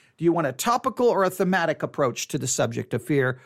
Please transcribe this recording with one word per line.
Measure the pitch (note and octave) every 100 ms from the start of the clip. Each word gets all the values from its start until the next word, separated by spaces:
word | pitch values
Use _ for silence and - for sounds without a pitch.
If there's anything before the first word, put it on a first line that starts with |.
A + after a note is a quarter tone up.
| _ _
do | E3+
you |
want | E3+ C#3+
a |
topical | B2 A#3 B3 C4+ - A#3+
or | F#3
a | F#3
thematic | F#3 F#3 F#3 E3 D3+
approach | D3 - C3+ A2 -
to | D3
the | B2
subject | - A#2+ A#2 -
of | A#2+
fear? | - C#3+ C3 B2+